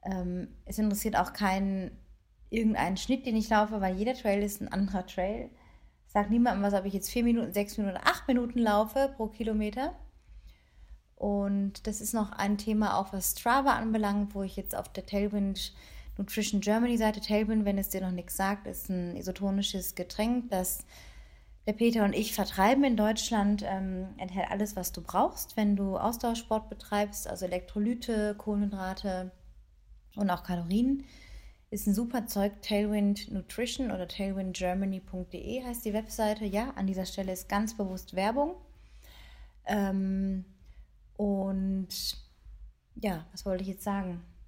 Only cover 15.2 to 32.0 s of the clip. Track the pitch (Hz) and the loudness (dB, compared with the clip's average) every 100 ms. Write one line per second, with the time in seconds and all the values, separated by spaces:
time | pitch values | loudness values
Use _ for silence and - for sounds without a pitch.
15.2 | 208 208 196 196 - - - - - - | 0 2 0 -2 -6 -10 -18 -16 -14 -8
16.2 | 196 - 208 202 202 214 247 233 220 214 | -4 -2 0 0 2 4 4 4 2 2
17.2 | 202 208 214 220 202 196 196 190 185 180 | 2 2 4 2 2 2 0 -2 -2 -4
18.2 | 175 - 196 202 190 180 - 185 175 175 | -6 -2 0 0 -6 -10 -4 -2 -2 -4
19.2 | 175 185 196 196 202 190 185 - 180 - | -6 -2 0 0 0 -4 -6 -6 -6 -2
20.2 | 220 247 240 190 185 - - - - - | 0 0 0 -2 0 -4 -8 -18 -20 -20
21.2 | - - - - - 214 233 233 202 - | -20 -20 -20 -8 -4 4 4 6 4 4
22.2 | 220 - 196 - 196 269 277 220 208 220 | 0 0 -2 6 6 8 6 6 4 2
23.2 | - 220 202 208 208 190 190 185 190 - | 0 2 4 2 0 -4 -4 -4 -6 -8
24.2 | 185 185 - 196 208 190 180 - 165 180 | -6 -2 -2 0 -2 -2 -6 -6 -2 2
25.2 | 277 - - - 208 196 196 190 214 233 | 2 0 -6 0 2 4 2 0 0 0
26.2 | 240 233 - 220 220 - - 208 208 208 | -2 -2 -2 -2 -2 -14 -2 0 0 -2
27.2 | - 180 180 180 180 214 208 240 240 220 | -8 -6 -4 -4 -4 0 0 0 -2 0
28.2 | 208 208 - 202 202 196 185 190 202 185 | 0 -2 -2 0 0 -2 -6 -4 -4 -4
29.2 | 185 - - - - - - - - - | -6 -12 -20 -20 -20 -20 -20 -20 -16 -2
30.2 | 202 175 - 175 170 202 254 277 269 - | 0 0 -2 -4 0 2 4 2 -2 -18
31.2 | - - - - _ 208 208 202 | -18 -18 -18 -20 _ -2 2 2